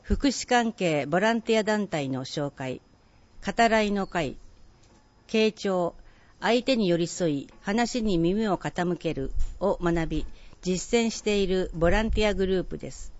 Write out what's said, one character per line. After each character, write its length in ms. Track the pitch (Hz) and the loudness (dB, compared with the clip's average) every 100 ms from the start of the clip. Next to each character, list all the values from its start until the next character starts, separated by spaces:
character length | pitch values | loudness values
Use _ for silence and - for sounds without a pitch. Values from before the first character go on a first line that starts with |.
福 280 | - 202 277 | 0 0 2
祉 200 | - - | -2 2
関 240 | 247 233 | 2 2
係 320 | - 180 151 | 0 0 0
ボ 160 | 139 170 | 2 2
ラ 140 | 214 | 2
ン 80 | 233 | 0
テ 100 | 214 | 2
ィ 60 | 220 | 0
ア 60 | |
団 220 | 208 214 196 | 2 0 -2
体 220 | 160 139 | -2 -2
の 160 | 131 | -4
紹 260 | 135 - 143 | -4 -4 -6
介。 300 | - 131 - _ _ _ - - - | -6 -8 -8 _ _ _ -20 -20 -8
語 240 | - 190 233 | -6 2 4
ら 140 | 220 | 4
い 80 | 208 | 2
の 160 | 202 190 | 0 -2
会。 320 | 180 143 113 - - - - - - _ _ - | -2 -4 -6 -18 -20 -20 -20 -20 -20 _ _ -4
傾 240 | 220 220 | 2 2
聴。 420 | 214 202 185 170 - - - - - | 0 -2 0 0 -4 -20 -20 -20 -6
相 240 | - 240 | 2 2
手 100 | 240 262 | 2 2
に 100 | 190 | 4
寄 80 | 170 | 2
り 100 | 170 | 0
添 240 | - 170 | -2 -2
い、 200 | 143 - - | -2 -6 -12
話 420 | - 214 233 254 | -2 0 0 0
に 140 | 214 180 | 0 2
耳 320 | 165 196 220 | 2 2 0
を 80 | 180 | -2
傾 400 | 147 - 180 170 | -4 -4 -2 -2
け 160 | 165 | -4
る 200 | 139 135 - - - | -4 -4 0 0 0
を 180 | 190 - | -2 0
学 240 | 175 170 160 | 0 0 -2
び、 200 | 160 - - - - | -4 -6 -10 -18 -10
実 360 | 180 185 - 240 | -4 -4 0 0
践 100 | 226 | 2
し 100 | - | -2
て 160 | - 202 | -2 0
い 100 | 190 | 2
る 240 | 185 185 | 0 -2
ボ 160 | 165 165 | 0 2
ラ 100 | 196 | 4
ン 100 | 226 | 2
テ 120 | 220 | 2
ィ 40 | 214 | 2
ア 60 | |
グ 140 | 190 190 | 2 0
ル 160 | 185 | 0
ー 20 | |
プ 140 | - - | -2 -8
で 120 | - | -10
す。 220 | - - - | -12 -14 -14